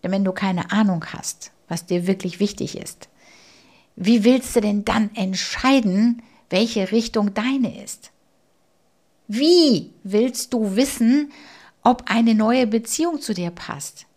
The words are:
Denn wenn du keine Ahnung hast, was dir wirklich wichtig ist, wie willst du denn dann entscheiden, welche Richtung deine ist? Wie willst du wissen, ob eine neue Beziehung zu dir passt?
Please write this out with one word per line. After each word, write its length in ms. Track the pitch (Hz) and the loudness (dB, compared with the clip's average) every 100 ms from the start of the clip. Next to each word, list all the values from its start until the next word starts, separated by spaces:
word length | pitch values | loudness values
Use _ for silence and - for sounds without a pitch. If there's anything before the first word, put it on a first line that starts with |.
Denn 80 | 180 | -4
wenn 140 | 196 | -2
du 80 | 190 | -2
keine 400 | 185 196 175 170 | -2 -2 -2 -2
Ahnung 320 | 202 214 175 - | 2 2 0 -6
hast, 400 | - - - - _ _ | -12 -12 -12 -18 _ _
was 180 | 165 - | -10 -4
dir 200 | 175 180 | -2 0
wirklich 340 | 190 180 - | -2 -4 -2
wichtig 380 | 202 - - - | -4 -2 -10 -8
ist, 300 | - - - _ _ - - _ _ _ _ - | -14 -18 -20 _ _ -20 -20 _ _ _ _ -6
wie 280 | 185 233 | 2 4
willst 300 | 208 254 - | 6 4 2
du 60 | 240 | 0
denn 240 | 208 202 | 0 -2
dann 260 | 214 220 208 | 0 0 -2
entscheiden, 1080 | - 190 185 - - 262 269 220 185 233 233 - _ _ | -2 -4 -4 -6 -2 4 4 4 2 2 2 -8 _ _
welche 420 | 180 226 220 190 | 0 0 0 0
Richtung 420 | 220 226 220 202 | 0 0 -2 -2
deine 480 | 196 233 269 220 - | -2 -2 -2 -2 -4
ist? 300 | - - - _ _ _ _ _ _ _ _ _ _ _ - | -16 -18 -20 _ _ _ _ _ _ _ _ _ _ _ -8
Wie 680 | 214 302 359 311 196 - _ | 0 4 6 6 2 0 _
willst 480 | 196 208 247 254 - | -2 0 0 -2 -6
du 240 | 240 214 190 | -2 0 0
wissen, 560 | 277 - 226 277 285 - - - - _ | 0 2 2 2 0 -10 -20 -20 -20 _
ob 220 | - 247 - | 0 0 0
eine 280 | 220 226 | 2 4
neue 320 | 220 214 254 240 | 4 2 2 2
Beziehung 540 | 220 233 - 339 302 | -2 -4 -2 -2 -2
zu 140 | - | -6
dir 160 | 185 175 | -6 -6
passt? 560 | 170 - 151 - - - | -8 -12 -12 -12 -18 -20